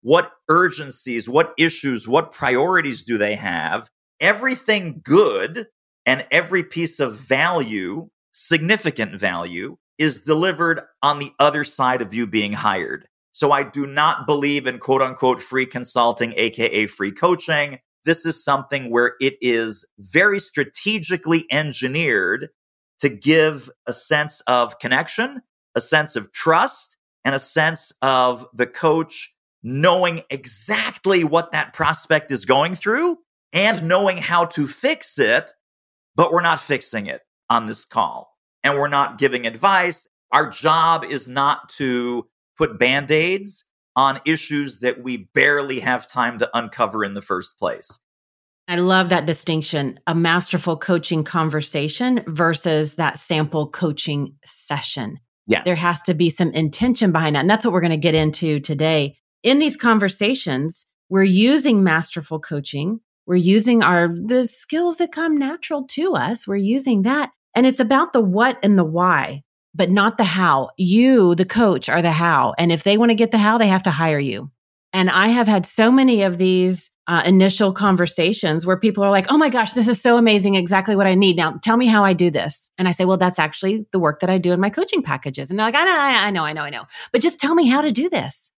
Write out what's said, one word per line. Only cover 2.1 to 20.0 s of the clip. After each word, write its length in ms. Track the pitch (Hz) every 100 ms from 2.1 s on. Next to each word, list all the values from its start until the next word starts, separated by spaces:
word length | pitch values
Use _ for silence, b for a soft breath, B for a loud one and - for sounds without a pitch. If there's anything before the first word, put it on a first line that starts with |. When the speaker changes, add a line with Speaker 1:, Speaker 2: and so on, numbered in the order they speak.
| 139 160
Speaker 1:
priorities 720 | - 135 127 165 180 147 110
do 160 | - 113
they 160 | 104
have? 560 | 104 101 85 80 98 - _ _ _
Everything 800 | 175 208 262 254 - 208 175 127
good 640 | - 165 180 98 104 180 214 _ _ _ -
and 200 | 135 -
every 320 | 151 165 185
piece 380 | 170 165 160 -
of 160 | 131 110
value, 920 | - 135 170 175 117 107 90 120 165 _ _
significant 840 | - - 165 160 220 160 127 104 95
value, 580 | 98 87 87 87 117 165 _ -
is 240 | 156 113
delivered 600 | 147 156 185 160 165 165 - _
on 160 | 139 143
the 140 | 143 -
other 260 | 147 147
side 360 | 143 - 127 127
of 140 | 107
you 120 | 110 113
being 260 | 107 104
hired. 560 | 101 107 95 64 73 _ _ _
So 200 | - 143
I 120 | 143
do 220 | 143 143 139
not 400 | 143 151 - -
believe 400 | 147 143 143 127
in 120 | 123
quote 240 | - 135
unquote 400 | 131 127 127 123
free 240 | - 131 127
consulting, 680 | 123 120 123 117 117 117 95
A 140 | 113
K 140 | 113 117
A 200 | 107 107
free 260 | - 101
coaching. 680 | - 180 175 - 151 143 135 _ _
This 200 | 156 160
is 180 | 165 156
something 480 | - 139 135 139 123
where 260 | 120 120 -
it 160 | 135 139
is 420 | 123 117 113 104 -
very 420 | _